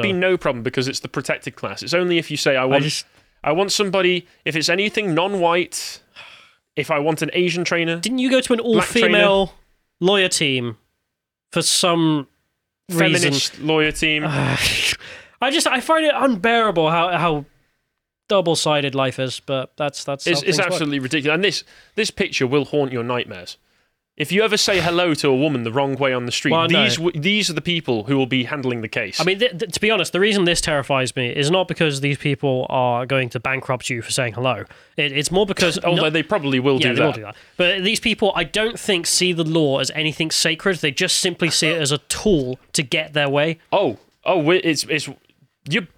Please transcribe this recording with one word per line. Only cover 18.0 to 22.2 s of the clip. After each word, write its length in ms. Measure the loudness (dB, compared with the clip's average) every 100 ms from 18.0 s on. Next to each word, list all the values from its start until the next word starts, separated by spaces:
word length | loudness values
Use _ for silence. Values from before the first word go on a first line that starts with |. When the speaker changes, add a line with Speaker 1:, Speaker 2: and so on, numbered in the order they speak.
| _ _ 0
Speaker 2:
double-sided 680 | 2 4 2 2 0 0
life 240 | 0 -2 -2
is, 220 | -6 -6
but 320 | -6 -4 -4 -6
that's, 280 | -6 -6
that's 220 | -8 -4 -2
Speaker 1:
It's, 140 | 0
Speaker 2:
how 60 | 0
Speaker 1:
it's 100 | 0
Speaker 2:
things 20 |
work. 80 | 0
Speaker 1:
absolutely 320 | 0 -2 -2
ridiculous. 360 | -2 -2 0
And 100 | 0
this, 200 | 0 -2 -8 -20 _
this 160 | -4 -4
picture 360 | -2